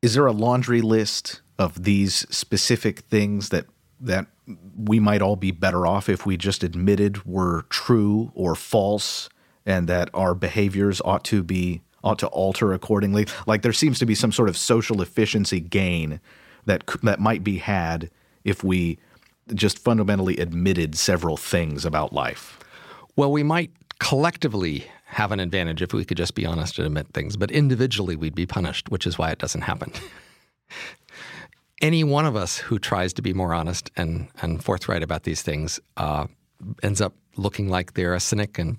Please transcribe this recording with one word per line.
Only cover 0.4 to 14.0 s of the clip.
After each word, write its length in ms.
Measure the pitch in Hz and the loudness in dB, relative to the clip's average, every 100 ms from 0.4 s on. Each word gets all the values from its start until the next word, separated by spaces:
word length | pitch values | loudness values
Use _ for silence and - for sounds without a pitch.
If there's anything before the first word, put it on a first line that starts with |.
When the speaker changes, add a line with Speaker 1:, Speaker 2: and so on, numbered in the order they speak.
| 113 123 123 120 | 2 2 4 2
Speaker 1:
list 600 | 110 110 104 - - - _ - | 4 4 2 -4 -8 -12 _ -2
of 260 | 92 85 | -2 0
these 420 | 95 101 98 - - | 2 4 4 0 -4
specific 720 | - - 101 - 120 110 - | -6 -2 -2 2 2 0 -4
things 500 | - 110 104 104 98 | 0 2 2 -2 -2
that, 160 | 90 - _ _ _ | -4 -4 _ _ _
that 260 | 127 92 - _ - 92 90 - | -2 -2 -2 _ -20 -18 -18 -8
we 220 | 107 110 | 2 4
might 220 | 104 104 | 6 4
all 140 | 98 104 | 2 2
be 140 | 98 | -2
better 360 | 85 95 90 87 | 0 0 2 2
off 220 | 98 98 | 0 0
if 160 | 92 - | -2 0
we 100 | 90 | -2
just 280 | 92 98 | 0 -2
admitted 640 | 90 87 92 101 101 101 - | -2 0 4 4 4 0 -6
were 400 | 92 90 85 - | -2 0 -2 -4
true 600 | - - 120 104 104 117 - | -8 2 4 4 2 -2 -2
or 180 | 90 80 | -2 -2
false, 760 | - 113 98 104 - - - _ _ _ - | 2 2 2 0 -2 -6 -10 _ _ _ -2
and 220 | 95 85 | 0 2
that 220 | 90 87 | 0 0
our 220 | - 95 90 | 0 0 0
behaviors 640 | 90 110 101 95 101 92 - | -2 0 0 2 2 2 0
ought 180 | 98 | 0
to 180 | - 107 | 0 -2
be, 400 | 85 92 90 85 _ _ | 0 0 0 -4 _ _
ought 160 | - 104 | -2 0
to 80 | - | -2
alter 460 | - 95 95 107 | 0 -2 2 2
accordingly? 520 | 95 - 104 101 101 107 - - | 0 0 2 4 2 0 -4 0
Like, 140 | 110 | 2
there 100 | 117 | 2
seems 260 | 107 156 | 2 2
to 60 | 127 | 2